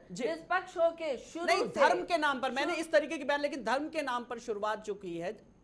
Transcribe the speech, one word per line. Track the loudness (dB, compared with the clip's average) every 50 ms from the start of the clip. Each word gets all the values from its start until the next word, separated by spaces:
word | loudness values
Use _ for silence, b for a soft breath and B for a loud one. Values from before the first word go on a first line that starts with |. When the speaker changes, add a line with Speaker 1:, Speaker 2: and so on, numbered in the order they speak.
| -14 -12
Speaker 1:
जी। | -6 -4 -2
Speaker 2:
निष्पक्ष | -2 -2 -4 -2 0 0 0 0 -2 0
होके | 2 2 2 2 0 -4 -4 -4
शुरू | -4 -6 -10 -8 -4 0
Speaker 1:
नहीं, | 2 2 2
Speaker 2:
से | 2 0 4 6
Speaker 1:
धर्म | 6 6 6 4
के | 0 0 0 2
नाम | 2 2 0 0
पर, | -2 -2
मैंने | 0 0 0 0
Speaker 2:
शुरू | -2 -2
Speaker 1:
इस | 0 4
तरीके | 4 4 4 2 -4 -4
के | -2
बयान, | 0 0 0
लेकिन | 0 -2 -4 -2 -2
धर्म | 0 0 0 -2 -2
के | -4 -4
नाम | -2 -2 -2 -4 -4
पर | -6 -10 -8
शुरुआत | -6 -6 -4 -2 0 -2 -2 -2 -4
जो | -6 -8
की | -6 -6 -8 -6 -4
है | -4 -6 -6 -8 -14 -20 -20 _